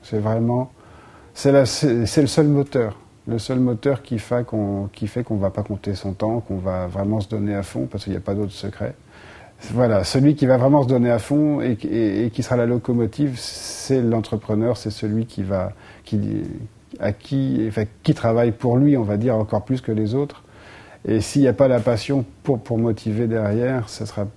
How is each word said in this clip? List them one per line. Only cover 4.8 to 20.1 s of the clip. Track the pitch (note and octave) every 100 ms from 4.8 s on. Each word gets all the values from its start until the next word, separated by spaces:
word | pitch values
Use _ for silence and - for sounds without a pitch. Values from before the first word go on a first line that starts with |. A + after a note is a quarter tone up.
| G2+
qui | - G#2
fait | B2
qu'on | B2 G#2+
va | G2
pas | G2+
compter | G2+ G2+ - F#2+
son | G2+
temps, | F#2 G#2+ G2
qu'on | - G2
va | F#2 F#2 F2+
vraiment | F#2+ G2 A2
se | G2+
donner | A2 G2+ G2+
à |
fond, | F#2+ B2 C3
parce | G2+
qu'il | G2
n'y | F#2
a |
pas | G2 G2+
d'autre | G2+
secret. | - G2 - A#2 - - - - - - - -
Voilà, | A2+ B2 G#2
celui | F#2 C3+ C#3+ D3
qui | C3
va | B2+
vraiment | C3+ D3
se | B2+
donner | C3 A#2+
à | A#2
fond | - D3 D3+ C#3+
et, | A#2+ G#2+
et, | - A2+ A2 G2 A#2+
et |
qui | G#2+
sera | A#2 B2
la | A#2
locomotive, | B2 - A#2+ A2 - D3 B2
c'est | - - - - - C3+
l'entrepreneur, | A#2 A2+ G#2+ G#2+ - G#2+ A#2 A#2
c'est | G#2+
celui | G#2+ G#2+ A2 A#2
qui | -
va, | F#2+ F#2+ F#2 - - -
qui, | - G#2+ G#2 G#2 F#2 F#2 A2 - _ -
à | G#2+
qui, | G#2 - C#3 C3+ B2+ A2
enfin, | G#2+ G#2+ -
qui | -
travaille | - A#2 A2+ A#2+
pour | G#2+ B2+ B2
lui, | C#3+ C#3
on |
va | G#2 G#2
dire, | B2 A2
encore | G#2+ G#2+
plus | - C3
que | B2+
les | G#2+ G#2+